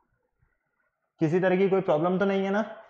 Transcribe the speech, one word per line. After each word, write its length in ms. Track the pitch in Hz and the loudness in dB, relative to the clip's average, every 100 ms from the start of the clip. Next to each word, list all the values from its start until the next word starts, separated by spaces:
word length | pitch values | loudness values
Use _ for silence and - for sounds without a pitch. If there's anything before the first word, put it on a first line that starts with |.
| _ _ _ _ _ _ _ _ _ _ _ _ | _ _ _ _ _ _ _ _ _ _ _ _
किसी 200 | 160 180 | 0 2
तरह 160 | 185 185 | 2 2
की 120 | 196 | 2
कोई 120 | 190 | 2
problem 360 | 180 151 175 185 | 0 0 0 0
तो 60 | |
नहीं 200 | 196 196 | 0 0
है 60 | 196 | -2
ना? 140 | 202 220 - - | -2 -4 -10 -20